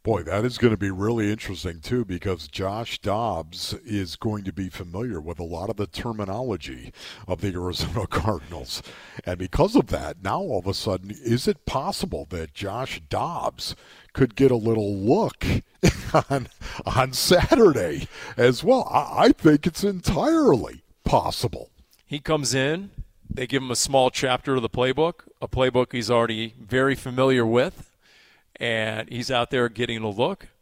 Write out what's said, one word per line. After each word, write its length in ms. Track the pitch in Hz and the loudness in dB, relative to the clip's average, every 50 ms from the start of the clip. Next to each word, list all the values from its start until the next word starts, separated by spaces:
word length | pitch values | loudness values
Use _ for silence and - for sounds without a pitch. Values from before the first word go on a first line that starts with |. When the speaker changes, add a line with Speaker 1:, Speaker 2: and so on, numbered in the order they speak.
Speaker 1:
Boy, 220 | _ 110 113 92 82 | _ 0 -2 -2 -2
that 220 | 76 90 104 110 | -2 -2 -2 -2
is 120 | 127 123 | -2 0
gonna 200 | - 120 117 110 | 4 4 4 4
be 140 | 92 101 98 | 4 -2 -4
really 380 | 95 92 98 110 120 117 107 104 | -2 -2 -2 -2 0 0 0 0
interesting, 520 | 107 110 - - 95 82 - 90 82 82 | -2 -4 -6 -12 -10 -8 -8 -10 -10 -10
too, 240 | - - 123 123 117 | -6 -4 -2 -2 -2
because 420 | 92 92 85 - 98 92 87 - | -4 -6 -6 -4 -4 -4 -4 -8
Josh 520 | - - - 95 95 101 110 120 - - - | -12 -8 -6 -6 -4 -4 -6 -8 -8 -10 -6
Dobbs 720 | - 104 98 110 120 110 95 82 80 78 87 92 - - 107 - - | -4 -2 -2 0 0 -2 -2 -4 -6 -8 -10 -10 -8 -8 -8 -10 -8
is 320 | 123 107 101 95 82 - | -6 -4 -4 -4 -6 -8
going 300 | - - 113 107 104 98 | -6 -4 -4 -4 -2 -6
to 80 | 95 82 | -8 -6
be 160 | 92 95 92 | -6 -8 -8
familiar 500 | - - 90 87 85 95 120 127 101 80 | -8 -12 -12 -10 -8 -8 -6 -6 -6 -8
with 200 | 76 82 85 - | -8 -10 -10 -8
a 40 | 87 | -8
lot 260 | 82 85 82 92 107 | -8 -6 -6 -6 -6
of 60 | 110 | -4
the 120 | 101 104 | -6 -6
terminology 1040 | 95 - - - 117 113 107 101 95 95 113 131 127 101 82 - - 64 62 60 - - - - - - - - | -6 -6 -8 -8 -8 -6 -6 -6 -6 -6 -6 -4 -4 -6 -6 -8 -12 -14 -14 -16 -18 -18 -18 -18 -18 -18 -18 -8
of 140 | - 90 87 | -8 -6 -4
the 100 | 98 98 | -4 -4
Arizona 560 | 87 90 90 90 85 - - - - 117 98 | -4 -4 -4 -4 -4 -4 -6 -4 -4 -4 -4
<laughs> 20 | - | -2
Cardinals. 720 | - - - 110 104 78 - - 90 90 - - - - - - - - - - - - - | -4 -2 -2 -2 -2 -4 -8 -12 -14 -14 -12 -10 -12 -12 -12 -16 -20 -20 -20 -18 -18 -10 -6
And 120 | 87 90 | -6 -6
because 380 | 87 92 90 - - 151 208 226 | -4 -6 -2 2 2 2 4 4
of 120 | - 127 | 2 2
that, 360 | - - 73 73 76 76 90 95 | 2 -4 -6 -6 -10 -12 -8 -6
now 160 | 95 117 170 | -4 -4 -4
all 200 | 202 175 123 92 | -4 -4 -4 -4
of 80 | 87 | -2
a 60 | 98 95 | -4 -6
sudden, 380 | - - 113 95 92 92 98 | -4 -2 -4 -4 -4 -6 -12
is 380 | 104 - - 117 117 127 - 208 | -14 -8 -2 0 0 2 2 -2
it 160 | 202 - _ | -2 -2 _
possible 640 | - - 131 147 190 - - - 175 92 76 76 76 | -4 -4 -4 -4 -4 -4 -4 -6 -6 -6 -8 -8 -8
that 240 | 87 85 80 78 _ | -8 -8 -8 -10 _
Josh 480 | - 98 98 98 120 135 - - - 78 - | -8 -8 -6 -6 -6 -8 -8 -10 -14 -8 -6
Dobbs 680 | - 104 123 160 170 - 117 - - - - - - - - - - - - _ _ | -4 -2 -2 -2 -4 -4 -6 -6 -6 -6 -10 -10 -10 -12 -18 -20 -20 -20 -20 _ _
could 220 | - 135 120 - | 2 2 2 4
get 160 | - 135 131 | 4 4 4
a 40 | 127 | 4
little 400 | 117 107 113 113 110 104 101 104 | 4 2 2 2 2 0 0 -2
look 500 | 95 95 113 151 208 214 - - _ - - - - - _ _ _ | 0 2 2 4 4 2 0 -2 _ 0 0 0 0 -2 _ _ _
<laughs> 480 | - - - - - - - 151 - - | 4 4 4 2 -6 2 2 2 2 2
on, 180 | 139 135 120 - - - - - - - - | -2 -4 -4 -6 -14 -14 -14 -12 -12 -8 -6
on 260 | - - 131 131 131 | 0 2 2 2 2
Saturday 960 | 127 - - - 185 170 - - - 233 233 185 143 113 90 82 - - - - - - - - - | 0 -2 4 4 6 4 6 4 6 8 8 8 8 6 0 -2 -4 -6 -8 -10 -12 -16 -16 -10 0
as 260 | - 120 127 127 - 156 | 4 4 4 4 4 4
well? 240 | 196 262 254 - - | 4 4 4 2 2
I, 360 | - 139 143 - - - 170 | 2 0 0 2 2 6 6
I 60 | 247 302 | 6 6
think 340 | - - 160 151 147 - | 8 8 6 6 6 4
it's 160 | 180 - - 196 | 0 -2 0 -2
entirely 1000 | 208 196 180 - - 190 139 196 294 330 320 302 233 147 107 87 - - - _ _ _ _ _ | 0 -2 0 -2 0 0 2 4 4 4 6 6 6 4 4 2 -6 -10 -18 _ _ _ _ _
possible. 680 | - - 117 - - - - - - - 62 60 _ _ _ _ _ _ _ _ | 2 2 2 2 0 -4 -4 -4 -4 -6 -8 -14 _ _ _ _ _ _ _ _
Speaker 2:
He 140 | _ 143 151 | _ -10 -8
comes 340 | _ - 160 151 143 120 123 | _ -2 -2 0 0 0 0
in, 380 | 135 131 143 160 185 196 202 - - - _ _ _ - - | 0 0 0 -2 -4 -6 -12 -14 -14 -14 _ _ _ -14 -12
they 180 | - 131 127 | -8 -8 -6
give 160 | 117 131 135 131 | -2 -2 -2 -2
him 80 | 127 | -2
a 60 | 120 | -2
small 320 | - - - 139 135 127 127 | -2 -2 2 4 4 4 4
chapter 460 | - - - 127 127 123 - - 135 | 2 0 0 0 0 -2 0 -2 0
of 60 | 131 | 0
the 80 | 113 117 | 0 -2
playbook, 520 | - 127 123 127 131 143 156 170 175 - _ - _ _ | 0 0 0 0 2 0 0 -2 -2 -8 _ -20 _ _
a 60 | - | -10
playbook 460 | - - 127 131 127 120 127 123 - - | -6 0 0 0 2 4 2 0 2 -2
he's 180 | 123 113 104 | -6 0 2
already 420 | 123 117 117 113 110 110 113 113 113 - | 2 4 4 2 0 -4 -6 -8 -10 -18
very 360 | 113 98 127 131 135 139 135 | -8 -2 0 2 2 2 0
familiar 500 | - - 131 123 127 131 135 131 127 117 | -2 -4 -6 0 2 4 4 4 4 4
with, 500 | 113 113 120 139 185 - - - _ _ _ _ _ _ _ _ _ _ _ _ _ _ - | 4 4 4 2 2 -4 -10 -20 _ _ _ _ _ _ _ _ _ _ _ _ _ _ -6
and 480 | - 120 113 113 110 110 110 110 113 | -4 -2 -2 0 -2 -2 -4 -6 -8
he's 240 | - 123 120 120 120 | -8 -8 -8 -4 -2
out 180 | 131 120 120 - | 0 0 0 0
there 200 | - 127 120 120 | 2 0 0 0
getting 320 | 107 107 120 117 113 113 | 0 -4 -4 -4 -4 -4
a 80 | 110 110 | -4 -6
look 380 | 101 101 127 165 196 _ - - _ _ | -2 0 -2 -2 -2 _ -14 -20 _ _